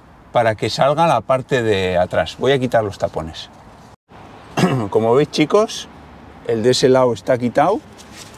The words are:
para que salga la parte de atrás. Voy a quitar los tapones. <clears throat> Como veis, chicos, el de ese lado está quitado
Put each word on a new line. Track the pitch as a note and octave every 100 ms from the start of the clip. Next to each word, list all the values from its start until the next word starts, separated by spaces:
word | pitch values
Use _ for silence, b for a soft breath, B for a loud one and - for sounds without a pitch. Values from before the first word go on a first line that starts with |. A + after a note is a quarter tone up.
| - - -
para | B2+ A2+ G#2+
que | A2+
salga | - C#3 D3 E3+
la | B2
parte | - C3 B2+ C3+
de | A2+ G2 F#2 F2+
atrás. | F2+ G2 F2 -
Voy | -
a | C#3
quitar | B2 A#2
los | G#2+ -
tapones. | G#2+ - D#2+ D#2+ - - - - - - _ - - - - -
<clears throat> | F3+ C3+ G#2
Como | A2 A2+ B2
veis, | D3
chicos, | - D3+ G3+ A3 - - - - - - - -
el | A2+
de | A2+
ese | B2+ C3+
lado | C3 B2+
está | A2+ - B2+
quitado | B2 A2 D#3 A3+ - - B B B